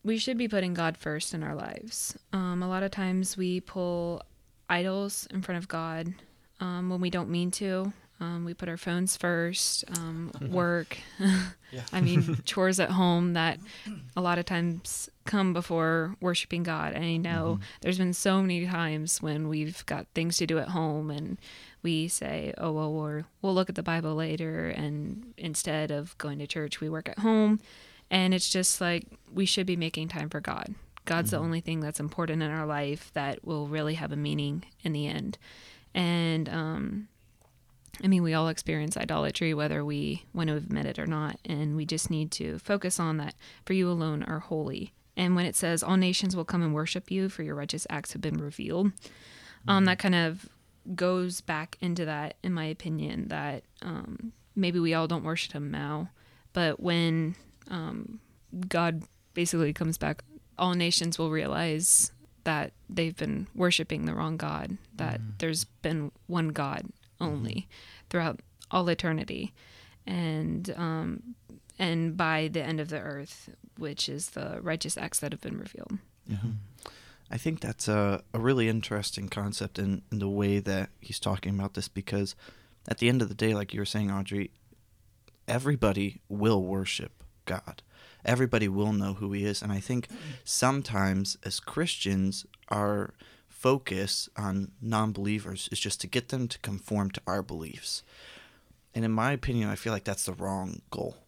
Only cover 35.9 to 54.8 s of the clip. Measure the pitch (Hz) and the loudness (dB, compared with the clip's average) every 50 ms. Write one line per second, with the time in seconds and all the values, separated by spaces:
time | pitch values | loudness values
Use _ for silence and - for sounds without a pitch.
35.9 | - 185 180 170 175 170 170 165 160 160 156 - 170 165 156 156 160 147 69 - | -2 0 2 4 4 4 4 4 2 2 0 0 -2 -2 -2 -2 -2 -2 -2 -4
36.9 | - 208 208 - _ _ _ _ _ _ _ - _ _ _ _ - _ _ - | -4 -6 -8 -10 _ _ _ _ _ _ _ -20 _ _ _ _ -20 _ _ -20
37.9 | - - - 190 190 180 175 165 160 156 160 165 - - - - 160 156 151 156 | -12 0 4 4 6 6 6 4 4 4 2 2 0 -2 -2 -2 -2 0 0 -2
38.9 | 151 - - 156 156 151 143 143 143 - 170 160 156 147 151 151 156 151 147 147 | -2 -2 -2 0 0 2 2 0 0 2 0 2 2 2 0 0 0 0 -2 -2
39.9 | 147 143 147 147 143 - - - - 170 165 156 151 151 143 - 143 147 147 139 | -2 -2 -2 -2 -4 -4 -8 -8 -4 0 0 2 0 0 -2 -2 -2 -2 -2 -2
40.9 | 135 - 147 160 160 151 151 147 - - _ - 165 147 156 151 147 156 151 156 | -4 -2 -2 -2 0 0 -2 -4 -4 -6 _ -4 -2 -2 0 0 0 0 -2 -2
41.9 | 160 165 - - 165 151 156 156 - - 151 156 156 175 - - 202 202 185 185 | -2 -2 -2 0 0 0 0 -2 -2 -4 -4 -4 -6 -6 -2 -2 0 0 0 0
42.9 | - - 170 160 156 156 147 156 - _ - - - - - - 190 190 180 175 | 0 0 0 0 0 -2 -4 -6 -10 _ -20 -20 -20 -18 -2 0 2 4 4 4
43.9 | 175 170 160 160 151 151 - - 160 156 - - 170 156 151 - - - 190 - | 2 2 0 0 0 -2 -2 -2 -4 -6 -4 -2 -2 -2 -2 -2 -4 -6 -8 -10
44.9 | _ _ _ _ _ - 180 180 180 175 180 156 - - - 170 170 160 - - | _ _ _ _ _ 0 4 4 4 4 4 2 0 0 2 2 2 2 2 4
45.9 | 190 190 185 180 185 - 202 185 185 180 160 - - 175 170 160 151 151 156 160 | 4 6 6 4 4 2 2 0 0 0 -2 0 0 2 2 2 2 0 0 -2
46.9 | - 180 - - 185 190 190 190 - - 160 151 147 143 143 - - - - - | -4 -6 -4 -2 -2 0 0 -2 -2 -6 -6 -6 -4 -6 -4 -6 -6 -6 -4 -4
47.9 | 156 147 - - - - - 151 151 156 147 147 151 - - 160 160 175 196 202 | -6 -6 -6 -6 -8 -4 -2 -2 -2 -2 -4 -6 -6 -6 -6 -2 2 4 4 4
48.9 | 190 - - - - - - - - - - - - - - 202 202 190 196 185 | 2 0 -18 -20 -20 -20 -20 -20 -20 -20 -20 -20 -20 -8 0 4 6 6 8 6
49.9 | 180 180 - 196 180 175 170 160 165 196 - - - _ _ _ _ _ _ - | 6 4 4 4 4 6 4 2 0 -4 -12 -18 -20 _ _ _ _ _ _ -8
50.9 | 185 175 180 180 185 185 180 180 180 - - - 160 151 160 - - _ 180 180 | -2 2 2 2 4 2 0 -2 -4 -6 -4 -4 -4 -4 -4 -8 -8 _ -2 0
51.9 | 175 180 170 151 151 147 151 151 - _ - 180 180 165 156 156 160 - - 165 | 0 0 0 -2 -2 -2 -4 -6 -8 _ -2 -2 0 0 0 -2 -4 -4 -4 -4
52.9 | 160 156 151 147 - 160 - - 156 151 147 147 139 - - _ _ - - 180 | -2 -2 -2 -2 -4 -4 -4 -4 -4 -4 -4 -4 -6 -6 -10 _ _ -12 -8 -8
53.9 | 165 - - - - - - 226 - - - _ - 208 190 175 175 180 | -6 -6 -8 -8 -10 -10 -10 -12 -12 -14 -20 _ 0 2 2 4 4 4